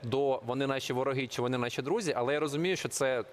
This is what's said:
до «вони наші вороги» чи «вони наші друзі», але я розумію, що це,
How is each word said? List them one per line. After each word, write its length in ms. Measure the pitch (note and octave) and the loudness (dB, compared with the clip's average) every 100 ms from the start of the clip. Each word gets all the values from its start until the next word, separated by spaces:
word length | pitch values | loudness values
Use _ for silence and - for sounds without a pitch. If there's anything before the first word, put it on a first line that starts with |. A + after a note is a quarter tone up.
до 380 | A#2 C3 C#3 C3 A#2 | -2 2 2 2 0
«вони 220 | C3 C#3 | 0 0
наші 260 | C3 - | 0 0
вороги» 340 | B2+ C3+ C3 B2+ | 0 0 0 -2
чи 140 | - | -2
«вони 160 | B2 B2+ | 0 0
наші 240 | A#2+ - | -2 -2
друзі», 320 | C3 A3 F3 B2 | 0 0 0 0
але 160 | B2 | 2
я 60 | D3 | 0
розумію, 360 | D3+ C#3+ F3+ F#3 | 0 0 0 0
що 140 | - | -2
це, 340 | - C3+ B2+ G#2 | 0 2 0 -2